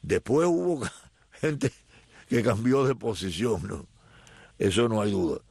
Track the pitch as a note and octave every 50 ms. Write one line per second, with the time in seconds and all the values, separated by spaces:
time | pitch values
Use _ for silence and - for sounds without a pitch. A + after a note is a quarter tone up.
0 | - - G2 F#2 - - C3+ D3+ E3 F3+ E3+ E3+ F3+ F3+ F3 C#3+ - F3+ - -
1 | - - _ _ _ _ _ - - D#3 D#3 C#3+ - - - - _ _ - -
2 | - _ - - - _ - A#2+ A2 B2 A2 G2+ A2+ B2 C3 C#3 C3+ C3 C3+ A2
3 | - A#2 A2 F2 F2+ F#2+ E2+ D#2 A2 A#2+ A2 F2+ D2 - - - - - _ _
4 | _ - - - - - - - - - _ _ G2+ G2+ F#2 G#2 A#2+ A2+ A2+ G#2+
5 | G#2 G#2 G2+ F#2+ F2+ D#2+ C#2+ - _ _